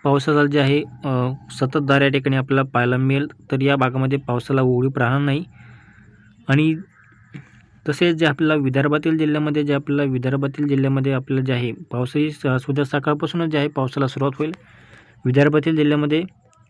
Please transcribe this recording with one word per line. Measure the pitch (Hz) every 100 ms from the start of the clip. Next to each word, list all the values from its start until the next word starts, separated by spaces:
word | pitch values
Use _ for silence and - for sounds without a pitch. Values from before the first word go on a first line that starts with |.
पावसाचा | 143 139 156 147 143
जे | 143
आहे, | 135 147 - -
अ, | 143 127 127 135 - -
संततधार | 135 151 139 139
या | 139
ठिकाणी | 139 135 135
आपल्याला | 131 135
पाहायला | 135 120 120 127
मिळेल. | 131 139 147 - -
तर | 131
या | 139 139
भागामध्ये | 127 131 131 135
पावसाला | - 120 - 135
उघडीप | 127 123 135 135
राहणार | 120 139
नाही | 143 143 175 - - - - - - - - - -
आणि | 139 156 160 - _ _ _ _ - - - _ _ -
तसेच | 143 175 160
जे | 160
आपल्याला | 139 156 156
विदर्भातील | 135 131 143 151 160 160
जिल्ह्यामध्ये | 156 151 151 147
जे | 147
आपल्याला | 139 143 143 143
विदर्भातील | 127 127 139 139 139 147
जिल्ह्यामध्ये | 135 135 135 135
आपल्याला | 131 135 135
जे | 131
आहे | 120 123
पावसाची | - 170 123 127 151 151
स-, | 147 139 127 139
उद्या | 143 135
सकाळपासूनच | 147 151 147 160 170 165
जे | 151
आहे | 147
पावसाला | 143 131 143 131
सुरुवात | 135 139 135
होईल | 156 185 - - - - - _ 127
विदर्भातील | 131 147 151 156 156
जिल्ह्यामध्ये | 147 147 147 156 185 _ _ _